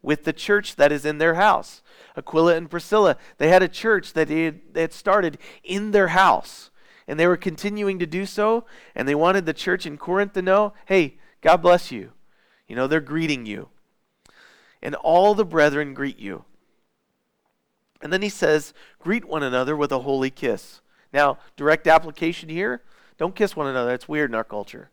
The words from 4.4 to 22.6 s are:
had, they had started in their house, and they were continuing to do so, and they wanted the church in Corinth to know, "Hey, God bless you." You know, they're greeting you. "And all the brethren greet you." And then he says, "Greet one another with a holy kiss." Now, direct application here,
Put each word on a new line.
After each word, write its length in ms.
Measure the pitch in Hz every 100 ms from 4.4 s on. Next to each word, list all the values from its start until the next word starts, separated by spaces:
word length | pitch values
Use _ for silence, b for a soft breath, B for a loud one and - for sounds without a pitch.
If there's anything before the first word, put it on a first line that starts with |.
| 165
had, 280 | 156 -
they 80 | 160
had 120 | 165
started 440 | - 202 202 175 143 B B
in 280 | - 196 214
their 160 | 208 185
house, 640 | 175 190 90 - - - b b b -
and 120 | 151
they 80 | 175
were 100 | 170
continuing 640 | 185 156 208 208 202 190
to 80 | 170
do 180 | 175 196
so, 400 | - 214 233 - B B -
and 120 | 127
they 60 |
wanted 320 | 147 170 196 165
the 80 |
church 320 | 151 - 180 160
in 140 | 147
Corinth 340 | - 185 202
to 80 | 196
know, 320 | 185 190 208 b -
"Hey, 340 | 190 151 - b b
God 160 | 156 170
bless 340 | 175 175 175
you." 220 | 120 92 - _ _ _ _ _
You 100 | 117
know, 120 | 135
they're 140 | 156
greeting 440 | 139 156 160 139 110
you. 240 | 101 - _ _ _ _ _ _ b b b b b
"And 120 | - 143
all 400 | - 175 202 208
the 100 | 190
brethren 480 | 165 147 143 147
greet 240 | 135 139 -
you." 260 | 98 90 _ _ _ _ _ _ _ _ _ _ _ _ _ _ _ _
And 100 | 143
then 120 | 185
he 60 | 208
says, 440 | - 160 156 - b b b
"Greet 280 | 165 226 190
one 180 | 156
another 320 | 139 127 127 151
with 160 | 143
a 80 | 135
holy 320 | 135 135 131
kiss." 500 | - 131 101 - - _ _ _
Now, 240 | 143 143 131 b -
direct 300 | 147 160 165
application 640 | 160 160 - 165 170 160
here, 320 | 160